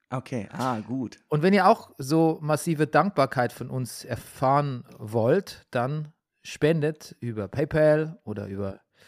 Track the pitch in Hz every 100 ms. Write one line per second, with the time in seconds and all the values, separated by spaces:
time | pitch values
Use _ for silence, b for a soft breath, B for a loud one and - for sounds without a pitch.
0 | _ 131 - 123 98 - 127 117 107 131
1 | 107 - _ 151 175 196 185 226 - -
2 | 131 160 165 160 151 151 - 151 147 147
3 | 190 175 135 135 120 - 127 131 123 -
4 | - 117 - - 131 139 143 123 - -
5 | 110 113 113 180 - - _ 123 123 151
6 | 151 _ _ _ - - 151 165 147 151
7 | - - 120 107 95 - 147 151 151 151
8 | 156 165 - 101 101 98 98 95 _ b